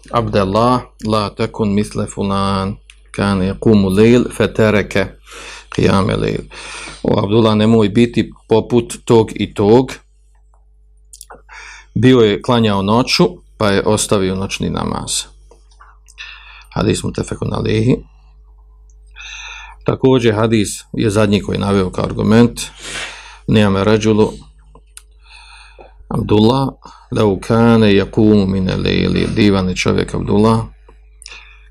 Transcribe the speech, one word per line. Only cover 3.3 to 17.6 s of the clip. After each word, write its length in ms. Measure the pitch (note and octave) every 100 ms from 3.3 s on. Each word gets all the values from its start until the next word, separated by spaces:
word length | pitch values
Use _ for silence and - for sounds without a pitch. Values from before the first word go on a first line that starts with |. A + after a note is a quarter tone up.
| G2
yaqumu 560 | F#2 F#2+ A2+ G#2+ G2 F#2+
lejl, 280 | A2+ B2 - -
fetereke 680 | G#2 - G#2+ G#2 F2+ G2+ F#2+ - _ - - - - -
qiyame 440 | - G2 F#2 -
lejl.” 200 | G#2+ - - - - - - -
„O 160 | - -
Abdullah, 380 | G2+ A2 A2 G#2+
nemoj 320 | A2 A2+ G2+
biti 420 | A2 A#2 A#2 - - -
poput 460 | A2+ A2 A#2+ A#2 -
tog 260 | - A#2 G#2+
i 200 | - G2+
tog, 380 | - G2+ A#2+ C3+ - _ _ _ _ _ _ _ _ _ _ _ - - - _ - - - -
bio 260 | - B2+ B2+
je 220 | G#2+ G2+
klanjao 400 | - A#2+ A2 G2
noću, 420 | G2 A2+ C3 - F3 - - -
pa 100 | G#2
je 140 | G2 -
ostavio 480 | G#2 - G#2+ F#2+
noćni 360 | F#2+ F#2+ - F2+
namaz.” 520 | D#2+ G1+ - - - - _ _ - _ _ - _ _ - - - - - -
Hadis 280 | - G#2+ -
mutefekun 520 | G2 G2+ - G#2 A2
alejhi. 420 | G#2